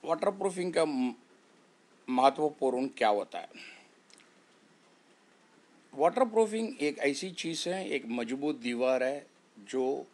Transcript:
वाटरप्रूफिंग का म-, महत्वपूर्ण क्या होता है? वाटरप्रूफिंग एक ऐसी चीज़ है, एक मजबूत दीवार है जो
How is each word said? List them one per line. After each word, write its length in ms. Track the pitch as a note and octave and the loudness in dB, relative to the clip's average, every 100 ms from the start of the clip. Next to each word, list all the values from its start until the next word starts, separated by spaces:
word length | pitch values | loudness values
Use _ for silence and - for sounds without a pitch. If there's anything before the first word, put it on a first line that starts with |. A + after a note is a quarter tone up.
| C#3+ | -2
वाटरप्रूफिंग 680 | E3 G3 G3 G3 F3+ F3+ | 0 0 0 -4 -2 -2
का 120 | E3 D#3+ | 2 2
म-, 280 | C#3 B2+ A#2 - _ _ _ _ _ _ _ - | 2 0 -2 -18 _ _ _ _ _ _ _ -4
महत्वपूर्ण 760 | B2+ C3+ C3 D3+ D3 C3+ B2 C3+ | 6 6 6 -2 0 0 0 -2
क्या 220 | - A2 | 2 2
होता 300 | G#2 F#2+ F2 | 4 0 -10
है? 100 | - - - - - _ _ - - _ _ _ _ _ _ _ _ _ _ _ _ _ _ _ _ | -14 -18 -20 -20 -20 _ _ -20 -20 _ _ _ _ _ _ _ _ _ _ _ _ _ _ _ _
वाटरप्रूफिंग 880 | C#3 D#3+ B3 B3+ G#3+ A3 A3 A3+ C4 | 0 2 2 2 4 2 0 -4 -2
एक 180 | D3 D3 | -2 0
ऐसी 320 | C#3+ C#3 F#3+ | -2 -2 -6
चीज़ 380 | E3+ E3 D#3 E3+ | -6 -6 -4 -4
है, 200 | F#3 F#3 | -4 -4
एक 160 | C#3+ A#2+ | -6 -4
मजबूत 500 | A#2+ A#2 C3 D3 C#3 | -6 -4 -4 -4 -4
दीवार 480 | A#2+ A#2+ B2+ C3 | -4 0 0 2
है 240 | B2+ C#3+ - _ _ - | 0 -4 -12 _ _ -20
जो 480 | G2+ C3 C3 C#3 C3 | -6 -2 -2 -2 -8